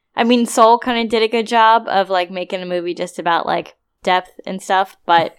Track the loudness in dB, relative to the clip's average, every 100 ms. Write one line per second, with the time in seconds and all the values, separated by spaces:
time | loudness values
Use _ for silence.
0 | _ -2 2 2 2 4 4 4 0 -4
1 | -2 0 0 -2 -2 2 4 4 2 -2
2 | 0 -2 -2 -6 -8 -8 -6 -6 -6 -8
3 | -8 -6 -2 0 0 -4 -6 _ _ _
4 | -2 -2 -2 -14 -12 -10 -2 -2 -2 _
5 | 0 2 0